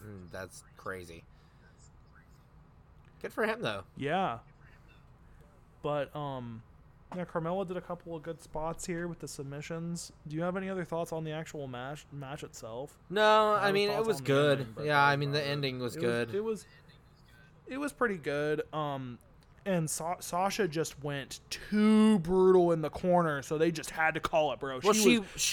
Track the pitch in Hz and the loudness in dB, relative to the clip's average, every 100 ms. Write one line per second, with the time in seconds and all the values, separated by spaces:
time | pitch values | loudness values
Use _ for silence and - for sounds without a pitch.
0 | 107 98 87 95 95 - - - 104 92 | -18 -16 -14 -12 -12 -14 -20 -14 -10 -10
1 | 85 85 - - - - - - - - | -12 -18 -20 -20 -20 -20 -20 -20 -20 -20
2 | - - - - _ - - - - - | -20 -20 -20 -20 _ -20 -20 -20 -20 -20
3 | - - 202 - 214 226 139 98 - - | -20 -14 -8 -2 -2 -2 -4 -4 -8 -8
4 | 139 180 170 113 - - - - - - | -2 0 -2 -4 -12 -20 -20 -20 -20 -20
5 | - - - - - - - - 151 147 | -20 -20 -20 -20 -20 -20 -20 -8 -4 -4
6 | 139 151 143 131 120 113 - - - - | -4 -6 -8 -8 -10 -12 -16 -20 -20 -20
7 | - 180 170 170 165 185 185 180 - 175 | -14 -10 -6 -4 -2 -2 -4 -6 -8 -10
8 | 170 165 165 160 - 156 160 160 - 170 | -10 -10 -10 -12 -10 -6 -6 -6 -6 -4
9 | 175 165 147 - 139 143 147 165 170 170 | -6 -8 -10 -10 -10 -10 -8 -8 -6 -8
10 | - - 151 156 175 190 190 190 165 165 | -10 -16 -8 -4 -2 -4 -4 -6 -4 -6
11 | 165 160 156 156 156 151 135 123 131 147 | -4 -6 -6 -6 -8 -10 -10 -8 -10 -12
12 | - 143 135 143 135 - 113 117 151 - | -14 -14 -12 -10 -12 -12 -10 -10 -10 -14
13 | - 196 214 214 214 208 202 196 202 208 | -4 2 6 6 4 4 2 2 2 0
14 | 226 160 131 139 147 139 117 - 147 143 | 0 0 2 4 4 2 -2 -6 0 4
15 | 143 143 143 147 139 143 135 127 120 156 | 4 4 0 -2 -2 -2 -4 -4 -6 -2
16 | 120 120 117 196 226 208 - - - - | 0 0 -2 -2 -4 -6 -10 -20 -20 -20
17 | - - - - - - - 262 294 - | -20 -20 -20 -20 -20 -20 -12 -8 -6 -2
18 | 240 190 143 143 151 151 - 151 147 135 | -2 0 -4 -2 0 -2 -4 -4 -4 -4
19 | 127 120 - - - - 196 175 156 - | -8 -12 -18 -20 -20 -10 -2 0 0 -4
20 | 160 185 - 175 196 208 185 156 147 - | -6 -6 -4 -2 0 0 0 -2 -4 -6
21 | 147 143 120 - - - - 214 214 214 | -8 -8 -8 -14 -12 -14 -2 4 8 8
22 | 214 214 160 185 185 185 170 160 147 - | 8 6 4 6 8 8 6 2 -2 -2
23 | 180 175 165 143 - 156 165 156 - - | 4 4 4 0 -2 2 2 2 -4 0
24 | 160 156 - 160 147 117 139 131 190 220 | 0 0 0 2 2 0 -6 0 4 6
25 | 226 233 185 - - | 6 6 2 -4 2